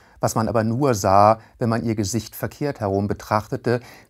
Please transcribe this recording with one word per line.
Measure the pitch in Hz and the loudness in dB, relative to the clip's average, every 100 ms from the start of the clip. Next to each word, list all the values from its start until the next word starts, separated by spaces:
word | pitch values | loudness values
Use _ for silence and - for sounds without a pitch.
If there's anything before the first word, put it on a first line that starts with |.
| _ - | _ -6
was | 120 | -4
man | 120 110 | -2 -2
aber | 113 | 0
nur | 110 117 143 107 | -2 0 0 0
sah, | 101 98 104 110 - _ | 4 6 6 4 -2 _
wenn | 117 | -2
man | 117 | -2
ihr | - | -2
Gesicht | 110 98 113 - - | -4 -2 -4 -6 -10
verkehrt | 113 - 143 139 | -12 -6 -8 -4
herum | 101 98 104 | -2 -2 -2
betrachtete, | 104 - 107 - 131 120 120 - - _ | -6 -2 -4 -2 -6 -2 -2 -4 -20 _